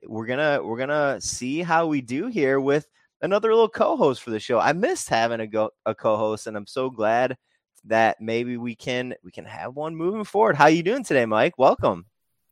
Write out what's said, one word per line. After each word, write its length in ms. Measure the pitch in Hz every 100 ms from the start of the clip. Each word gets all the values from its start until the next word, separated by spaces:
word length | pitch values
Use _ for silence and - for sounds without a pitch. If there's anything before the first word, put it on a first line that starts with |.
| -
we're 200 | 107 113
gonna, 340 | 127 151 143
we're 160 | 92 113
gonna 440 | 135 151 143 113
see 400 | - - 123 151
how 260 | 175 165 165
we 140 | 147
do 260 | 120 131 233
here 320 | 220 131 139
with 260 | 135 143 - _ _ _
another 280 | 156 202 220
little 200 | 226 220
co-host 520 | - 214 262 160 123
for 80 | -
the 80 | 110
show. 180 | - 117
I 140 | 98
missed 340 | 165 254 370 -
having 320 | 113 117 117
a 80 | 110
go-, 240 | 107 107 - 110
a 100 | 107
co-host, 520 | 117 107 107 110 117
and 100 | 107
I'm 100 | 101
so 220 | 135 131
glad 480 | 120 107 117 127 127 _ _ _ _ 107
that 340 | 113 110 -
maybe 380 | 110 117 123 120
we 180 | 120 110
can, 380 | - 123 127 -
we 80 | 90
can 140 | - 101
have 300 | 107 98 135
one 200 | 156 160
moving 300 | 170 220 208
forward. 320 | 196 220 147
How 100 | 151
you 160 | 165
doing 200 | 165 269 220
today, 200 | 139 113
Mike? 320 | 107 147 -
Welcome. 500 | 131 - 131 90 87 _ _ _ _